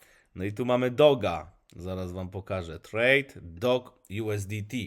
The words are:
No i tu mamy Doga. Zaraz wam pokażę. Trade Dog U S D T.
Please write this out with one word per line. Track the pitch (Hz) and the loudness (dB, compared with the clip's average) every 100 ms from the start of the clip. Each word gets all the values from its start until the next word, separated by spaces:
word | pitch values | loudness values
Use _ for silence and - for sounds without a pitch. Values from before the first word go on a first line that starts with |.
| _ _ _ - | _ _ _ -8
No | |
i | 98 | -8
tu | 104 123 | -4 0
mamy | 123 127 | 2 0
Doga. | 123 147 131 101 82 78 _ _ - | 6 8 8 2 -2 -6 _ _ -14
Zaraz | 90 92 92 | -8 -8 -8
wam | 90 92 | -8 -8
pokażę. | 95 - 95 82 78 | -10 -8 -6 -6 -12
Trade | - 107 120 139 139 - | -8 0 4 4 2 -10
Dog | 82 85 123 127 123 _ _ 101 | -18 -4 0 0 -2 _ _ -8
U | 110 | -4
S | 104 98 | -4 -4
D | 107 | -8
T. | 104 131 | -6 -8